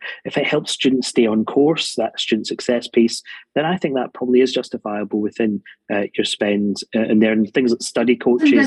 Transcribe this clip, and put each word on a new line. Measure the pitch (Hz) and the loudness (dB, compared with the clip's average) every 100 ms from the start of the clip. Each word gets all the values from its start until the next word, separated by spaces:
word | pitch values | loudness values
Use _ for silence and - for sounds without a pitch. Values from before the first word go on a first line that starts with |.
| - - | -8 -14
if | - 147 | -8 -4
it | 139 | -2
helps | 151 - | -2 -4
students | - 135 127 - | -2 0 0 0
stay | 135 113 | 2 2
on | 107 110 | 2 0
course, | 139 147 165 - - | 2 2 2 -4 -4
that | 110 - | -4 -4
student | - 110 110 | -2 -2 -2
success | 110 - 120 - | -6 -2 -2 0
piece, | 117 117 - - - _ | 2 2 0 -12 -20 _
then | 143 160 | -4 -2
I | - | -2
think | 160 | -2
that | 131 123 - | -2 -6 -6
probably | 127 123 | 2 4
is | 131 | 4
justifiable | 131 - 117 107 104 101 107 | 0 -6 -8 -6 -6 -4 -2
within, | 104 - 110 101 - - - | -2 -2 -2 -2 -8 -18 -6
uh, | 104 101 - | -4 -4 -4
your | 104 | -4
spend. | - 104 101 101 98 - 113 | -2 0 0 -2 -4 -4 -2
Uh, | |
and | 113 110 | 2 4
there | 110 110 | 4 2
are | 101 | 0
things | 143 123 | 0 0
like | 117 | 0
study | - 120 117 117 | -4 0 0 2
coaches | 123 120 311 | 2 4 4
and | 117 | 4